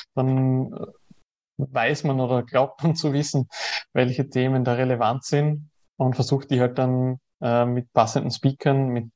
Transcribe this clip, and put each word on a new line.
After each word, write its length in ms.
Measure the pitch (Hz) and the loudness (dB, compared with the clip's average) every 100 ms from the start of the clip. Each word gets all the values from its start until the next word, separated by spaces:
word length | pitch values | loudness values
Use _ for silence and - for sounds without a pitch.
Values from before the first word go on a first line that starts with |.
| - - | -6 -2
dann, 580 | 131 131 131 131 131 | 0 2 2 0 -2
äh, 120 | - - - _ - _ _ _ - | -8 -14 -16 _ -20 _ _ _ -8
weiß 480 | 135 131 117 147 151 | -4 -2 0 0 0
man 140 | 135 | 0
oder 220 | 127 123 | 2 0
glaubt 400 | 120 127 139 - | 0 0 0 0
man 140 | 160 160 | -2 0
zu 180 | 156 | 0
wissen, 340 | 139 151 143 127 - - - - | 0 0 -2 -2 -6 -8 -8 -2
welche 340 | - 127 127 135 | 0 2 0 -2
Themen 360 | 131 131 131 | 0 0 2
da 100 | 123 | 0
relevant 500 | 120 127 123 110 131 | 0 0 0 0 -2
sind 460 | - 147 147 151 - _ _ - | -2 0 0 -2 -8 _ _ -2
und 180 | 127 120 | -2 0
versucht 340 | 127 139 - | 0 -2 0
die 100 | 127 | 2
halt 200 | 123 123 | 2 2
dann, 400 | 127 127 127 127 - _ | 0 0 0 -4 -10 _
äh, 260 | 120 120 120 | 0 2 2
mit 280 | 123 123 | 0 0
passenden 380 | - 113 135 - | 2 2 0 -4
Speakern, 580 | - 135 135 147 139 135 | -2 -2 0 0 2 0
mit 220 | 120 117 | -2 -6